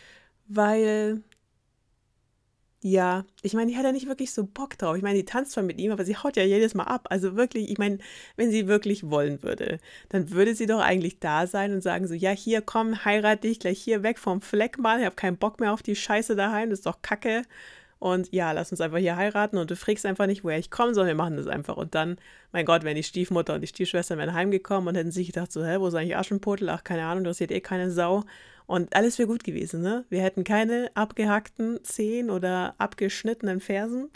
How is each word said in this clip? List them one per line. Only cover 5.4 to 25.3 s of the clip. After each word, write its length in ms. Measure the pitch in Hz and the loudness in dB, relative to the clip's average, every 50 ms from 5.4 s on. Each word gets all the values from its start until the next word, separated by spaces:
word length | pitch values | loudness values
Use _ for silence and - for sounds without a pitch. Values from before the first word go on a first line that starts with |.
| 277 - - | -4 -2 -2
zwar 100 | 233 196 | -2 -2
mit 160 | 180 - - | -2 -2 -2
ihm, 120 | 185 214 | -2 -2
aber 140 | 214 190 185 | 0 0 -2
sie 120 | 180 208 - | -2 -2 -2
haut 200 | - 285 - 208 | -2 -2 2 2
ja 60 | 190 | 4
jedes 320 | 196 196 208 226 220 - | 4 6 6 4 4 2
Mal 80 | 190 - | -2 -2
ab. 240 | - 254 240 - - | -2 -2 -4 -2 -2
Also 260 | 180 190 185 190 185 | -2 0 0 0 2
wirklich, 360 | 220 247 247 - 226 208 - | 2 0 0 0 -4 -4 -2
ich 80 | 202 190 | -2 0
meine, 180 | 202 208 202 196 - - - - - - - | 0 0 0 -2 -6 -12 -18 -20 -20 -14 -4
wenn 160 | - 233 233 | 0 2 2
sie 160 | 208 220 202 185 | 4 2 4 4
wirklich 420 | 208 208 208 208 208 202 - 147 | 2 2 4 2 0 0 0 0
wollen 320 | 151 147 143 147 - - | 0 2 2 2 -2 -2
würde, 380 | - - - - - - 160 160 - - - - - - | -4 -4 -4 -2 -2 -4 -4 -6 -8 -14 -20 -20 -12 -2
dann 200 | - 190 160 160 | -2 0 0 0
würde 240 | 196 175 202 226 226 | 2 4 4 4 4
sie 140 | 214 226 214 | 2 0 2
doch 120 | 220 220 | 2 4
eigentlich 400 | 185 170 185 190 165 180 - - | 4 4 4 2 2 -2 -4 -4
da 280 | - 160 151 156 175 180 | -2 0 2 2 2 0
sein 260 | - 202 196 202 202 | 0 -2 -2 0 -2
und 80 | 190 | -2
sagen 240 | 185 185 175 175 190 175 | -2 -2 -2 0 -2 -4
so, 60 | 165 | -2
„Ja, 160 | 170 190 190 | 0 0 0
hier, 320 | 202 196 - 220 226 214 | 0 0 0 0 0 0
komm, 420 | 214 - - 226 226 226 226 196 - | 0 0 0 0 0 0 -2 0 0
heirat 400 | 208 208 214 208 214 214 208 - | 2 2 4 4 4 4 4 2
dich 160 | 220 226 - | 0 -2 0
gleich 200 | - 180 190 - | 0 -2 -2 -2
hier 220 | - - 226 208 196 | 0 0 0 2 2
weg 160 | 220 233 - | 0 -2 0
vom 200 | - - 180 196 | -2 -2 -2 -2
Fleck, 380 | - - - 208 214 240 - - | -2 0 0 2 2 0 0 0
Mann. 220 | 233 220 226 240 | 2 2 2 4
Ich 60 | 233 185 | 2 0
hab 100 | - - | 0 0
keinen 200 | - 185 180 - | -2 -2 0 0
Bock 220 | 202 214 214 - | 0 -2 0 0
mehr 140 | 233 208 214 | 0 0 0
auf 80 | 220 | 0
die 140 | - - 202 | -2 -2 -2
Scheiße 400 | - - - 208 214 226 - 220 | -2 0 0 0 0 2 0 0
daheim, 340 | 202 196 214 220 208 226 233 | 0 2 0 0 0 0 -2
das 100 | 202 190 | -2 -2
ist 60 | - | -4
doch 160 | - 170 - | -6 -6 -6
Kacke. 400 | - - 208 208 - 233 220 233 247 - - - - - - - - _ _ _ | -4 -4 -4 -2 0 0 0 0 -2 -6 -12 -20 -20 -20 -20 -20 -20 _ _ _
Und 340 | - 185 180 180 180 - - | 0 0 2 2 0 0 0
ja, 180 | 185 170 160 | 0 0 2
lass 200 | 156 165 175 - | 0 -2 -2 -4
uns 100 | 185 170 | -2 -2
einfach 160 | 165 156 156 170 | -2 0 0 2
hier 160 | 190 170 170 | 2 2 2
heiraten 420 | 175 196 208 208 208 208 208 - 180 | 2 0 0 2 2 0 2 2 -2
und 140 | 165 160 | -2 -2
du 40 | 175 | -4
fragst 300 | - - - 208 - - | -4 -2 -2 -2 0 0
einfach 220 | 202 190 - 202 196 | -2 0 2 2 2
nicht, 160 | 196 196 - | 2 0 -2
woher 160 | 170 156 160 | -2 -2 -2
ich 100 | 160 - | -2 -4
komme, 240 | - - 240 240 233 | 0 2 2 4 4
sondern 240 | 202 185 175 156 160 | 4 4 4 2 2
wir 60 | 180 | 0
machen 140 | 170 156 139 | 0 -2 -4
das 100 | 143 - | -4 -4
einfach.“ 300 | - 147 139 - - - | -4 -4 -4 -6 -6 -6
Und 180 | - 160 - | -6 -2 -2
dann, 220 | 160 156 170 180 - - - - - - _ | -2 0 0 -4 -6 -10 -18 -20 -20 -20 _
mein 140 | - 175 160 | -4 -2 2
Gott, 180 | 165 170 165 156 | 4 4 4 4
wenn 120 | 156 151 | 0 -2
die 80 | 151 156 | -2 -4
Stiefmutter 520 | - - 175 180 - 185 170 165 - 156 | -4 -4 -4 -2 0 0 0 0 0 -2
und 60 | 151 | -4
die 60 | 156 - | -4 -8
Stiefschwestern 520 | - - 185 - - 175 175 - 175 151 | -4 -4 -4 -2 0 -2 -2 -2 -2 -2
wären 140 | 151 156 175 | -2 -2 0
heimgekommen 540 | 170 180 202 196 190 190 - 196 196 180 170 | 0 2 2 2 0 0 0 0 0 0 0
und 60 | 180 | 0
hätten 160 | 185 160 170 | 0 -2 -2
sich 160 | 165 190 180 | -2 -4 -4
gedacht 240 | 170 | -4